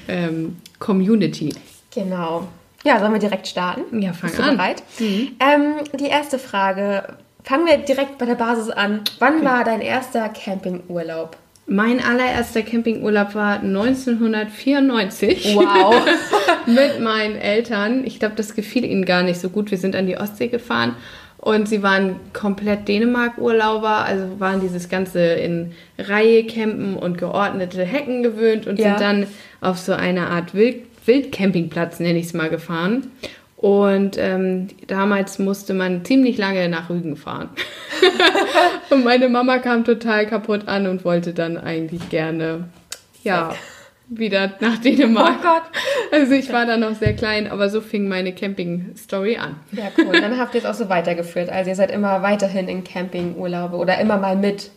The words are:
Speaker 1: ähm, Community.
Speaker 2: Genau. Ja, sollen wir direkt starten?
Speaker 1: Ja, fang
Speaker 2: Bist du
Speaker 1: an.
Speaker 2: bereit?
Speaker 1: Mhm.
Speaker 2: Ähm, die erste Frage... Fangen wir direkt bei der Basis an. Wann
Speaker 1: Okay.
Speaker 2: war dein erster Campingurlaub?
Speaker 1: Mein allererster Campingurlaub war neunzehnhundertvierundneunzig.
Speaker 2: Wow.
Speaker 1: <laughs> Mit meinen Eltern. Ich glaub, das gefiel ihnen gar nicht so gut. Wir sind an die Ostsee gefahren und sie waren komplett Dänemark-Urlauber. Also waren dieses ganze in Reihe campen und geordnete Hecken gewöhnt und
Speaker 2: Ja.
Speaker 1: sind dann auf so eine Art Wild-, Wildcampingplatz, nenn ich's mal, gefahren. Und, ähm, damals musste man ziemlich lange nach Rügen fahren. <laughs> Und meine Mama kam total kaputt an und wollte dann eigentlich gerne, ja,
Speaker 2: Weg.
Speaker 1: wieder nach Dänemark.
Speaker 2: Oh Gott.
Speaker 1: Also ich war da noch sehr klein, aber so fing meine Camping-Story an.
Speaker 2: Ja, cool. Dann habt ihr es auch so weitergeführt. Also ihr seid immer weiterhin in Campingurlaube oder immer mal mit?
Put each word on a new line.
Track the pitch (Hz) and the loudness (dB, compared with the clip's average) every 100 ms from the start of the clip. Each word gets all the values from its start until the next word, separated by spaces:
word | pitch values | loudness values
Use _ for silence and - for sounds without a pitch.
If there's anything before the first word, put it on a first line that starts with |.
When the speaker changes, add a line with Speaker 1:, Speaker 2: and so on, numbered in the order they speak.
| - | -6
Speaker 1:
ähm, | 180 170 160 160 175 - _ | -4 -4 -4 -6 -10 -18 _
Community. | - 196 185 226 165 151 151 - - - _ | 0 2 4 4 2 -2 -6 -8 -14 -20 _
Speaker 2:
Genau. | - 190 185 165 165 180 - _ - 294 | -8 -6 -4 -4 -6 -8 -14 _ -2 2
Ja, | 240 | 4
sollen | 208 | 4
wir | 214 | 2
direkt | 208 190 - | 0 -2 -6
starten? | - 180 180 349 226 | -6 -4 -6 -6 -4
Speaker 1:
Ja, | 190 | -4
fang | 175 175 | -4 -6
Speaker 2:
Bist | 165 | -2
du | |
Speaker 1:
an. | 262 240 | 0 2
Speaker 2:
bereit? | 190 349 - - | 0 -4 -10 -4
Speaker 1:
Mhm. | 220 196 262 - | -2 0 -2 0
Speaker 2:
Ähm, | 269 294 294 302 294 262 | 4 4 4 0 -6 -6
die | 277 | -2
erste | 285 294 254 | -2 -2 -6
Frage... | - 196 196 190 202 196 - - _ _ | -4 -2 0 0 -2 -2 -6 -14 _ _
Fangen | - 269 339 | -2 0 4
wir | 285 | 4
direkt | - 269 277 - | 2 0 -2 -4
bei | 240 | -2
der | 240 | 0
Basis | 233 233 220 | 0 0 -2
an. | - 202 208 208 - | -2 -2 -2 -4 2
Wann | 254 320 | 2 4
Speaker 1:
Okay. | 285 | 2
Speaker 2:
war | 247 233 | 2 2
dein | 220 | 0
erster | 220 233 254 240 220 | -2 -4 -2 -4 -4
Campingurlaub? | 220 - 190 185 180 - 175 165 160 160 - _ _ - | -6 -8 -6 -6 -8 -6 -8 -6 -6 -8 -12 _ _ -2
Speaker 1:
Mein | 196 220 247 | 0 2 2
allererster | 240 240 254 247 233 233 | 2 2 0 -2 -2 -2
Campingurlaub | 220 233 233 220 214 208 202 208 | -2 -2 0 -2 0 2 0 0
war | 208 202 | -2 0
neunzehnhundertvierundneunzig. | 202 190 226 262 254 233 226 214 208 - - 277 269 240 190 - 202 370 202 202 | 0 0 0 0 0 0 0 0 -4 -4 0 2 4 2 -2 0 2 2 4 4
Speaker 2:
Wow. | 370 196 190 240 - 330 - 403 | 6 6 6 6 6 2 2 2
Speaker 1:
<laughs> | 392 320 - | 2 2 4
Mit | 240 277 220 | 6 6 2
meinen | 226 220 214 214 | -2 0 -2 -2
Eltern. | - 208 233 214 208 254 262 | 0 0 0 0 0 0 -2
Ich | - | -4
glaub, | 214 214 | -4 -2
das | 214 - | -6 -6
gefiel | 208 - - | -4 -2 0
ihnen | 196 185 | 0 2
gar | 180 | 2
nicht | 180 175 | 2 0
so | 185 | -4
gut. | 196 208 | -4 -2
Wir | 190 | -2
sind | 190 190 | -2 0
an | 190 | -2
die | 180 | -2
Ostsee | 208 - 240 | -6 -4 -2
gefahren | 233 - 233 233 - - - - - | -2 -2 -2 -2 -4 -12 -20 -20 -6
und | - 214 208 | 0 0 2
sie | 214 | 0
waren | 196 190 196 185 - | 2 2 2 -4 -10
komplett | - 208 196 208 202 208 | -6 -4 -2 -2 -2 0
Dänemark-Urlauber. | 202 233 247 240 240 240 226 214 220 220 214 - | 0 2 2 -2 -2 0 2 2 0 0 0 0
Also | 196 190 190 | -2 -4 -4
waren | 190 190 | -2 0
dieses | 185 180 175 | -2 -4 -4
ganze | 185 185 180 | -4 -2 2
in | 170 165 - 170 170 - - - | 2 2 0 -2 -6 -10 -16 -12
Reihe | 190 208 226 226 226 | -2 4 6 6 4
campen | 226 220 214 202 190 | -2 -4 -2 -4 -4
und | 180 175 | -4 -4
geordnete | 175 - 202 196 180 185 180 | -2 -2 -2 -2 -6 -4 -4
Hecken | 269 285 247 | -2 -4 -2
gewöhnt | 240 214 226 220 214 | -2 2 2 2 0
und | 196 | 0
Speaker 2:
Ja. | 214 | 2
Speaker 1:
sind | 202 | 2
dann | 202 202 196 - - - | 2 2 -2 -6 -20 -6
auf | 185 180 | -4 -2
so | 175 | -2
eine | 185 180 180 170 | -2 0 0 0
Art | 170 170 | -2 -2
Wild-, | 185 220 202 - - - | 2 2 2 -10 -4 2
Wildcampingplatz, | 269 269 - 202 180 165 170 170 - | 2 2 0 0 2 -2 -2 -4 -2
nenn | 170 170 | 0 0
ich's | 170 | -2
mal, | 170 160 | -4 -2
gefahren. | 165 160 165 175 240 269 - - - _ - | -4 -4 -4 0 -2 -4 -12 -16 -18 _ -2
Und, | 202 202 202 196 196 190 | 2 4 4 4 2 0
ähm, | 196 185 190 185 185 - - | -2 0 0 -2 -6 -10 -6
damals | 190 202 202 196 - | -2 0 0 -2 -2
musste | 196 196 - 190 | -2 -2 -4 -2
man | 185 180 | -2 -2
ziemlich | 175 269 254 220 | 2 4 4 2
lange | 196 190 175 | 0 0 0
nach | 170 170 | -2 -4
Rügen | 175 170 147 | -4 -4 -8
fahren. | - 139 165 - - - - 311 | -8 -10 -10 -10 -10 -12 -12 2
<laughs> | 359 - 349 - 359 339 349 370 - | 4 6 4 4 2 4 4 2 2
Und | 277 | 4
meine | 240 247 254 | 6 4 4
Mama | 240 247 254 | 2 2 2
kam | 254 233 | 2 2
total | 233 226 226 214 214 | 2 0 2 0 0
kaputt | 220 214 208 208 | -2 -2 -4 -2
an | 196 196 | -2 -2
und | 185 180 | -2 0
wollte | 175 175 | 0 0
dann | 170 165 170 | -4 -4 -4
eigentlich | - 165 160 175 - | -6 -6 -6 -8 -6
gerne, | 165 160 160 160 160 175 - _ - _ _ | -4 -2 -2 -4 -6 -10 -16 _ -20 _ _
ja, | 220 180 165 | -2 -2 -2
Speaker 2:
Weg. | - - - - _ - | -8 -14 -20 -20 _ -14
Speaker 1:
wieder | 226 220 196 196 196 | -6 -2 0 -2 0
nach | 226 220 | 0 2
Dänemark. | 254 233 262 220 330 - | 2 4 6 6 4 4
Speaker 2:
Oh | |
Gott. | 349 330 330 - - 554 415 | 2 2 0 -6 -2 -2 2
Speaker 1:
Also | 294 269 | 2 4
ich | 269 262 | 2 2
war | 240 233 | -2 0
da | 226 | 0
noch | 220 220 | 0 0
sehr | 214 214 | -2 0
klein, | 220 214 208 | -2 -2 -4
aber | 196 202 | -2 -2
so | 214 | -2
fing | 220 214 202 | -4 -4 -2
meine | 185 185 | -2 -4
Camping-Story | 180 202 196 175 175 185 - - 196 196 233 | -4 -6 -6 -6 -6 -8 -12 -8 -4 -2 -2
an. | 143 - - | -6 -12 -12
Speaker 2:
Ja, | 208 202 - | -10 -2 0
cool. | 302 339 | 2 2
Dann | 208 254 | 2 0
habt | 233 240 | -2 -2
ihr | |
es | 214 | -2
auch | |
so | 208 208 | -4 -2
weitergeführt. | 185 170 175 170 - 170 | 0 0 -2 -4 -4 -4
Also | 190 180 | -2 -2
ihr | 185 | 0
seid | 190 | 0
immer | 202 202 196 | 0 0 0
weiterhin | 196 208 196 196 180 | 2 2 0 -2 -4
in | 185 | -6
Campingurlaube | 180 185 180 180 175 175 185 175 175 175 | -8 -8 -6 -4 -4 -4 -6 -4 -4 -2
oder | 175 190 | 0 2
immer | 214 208 | 2 2
mal | 196 190 | 0 0
mit? | 202 202 - | 0 -2 -8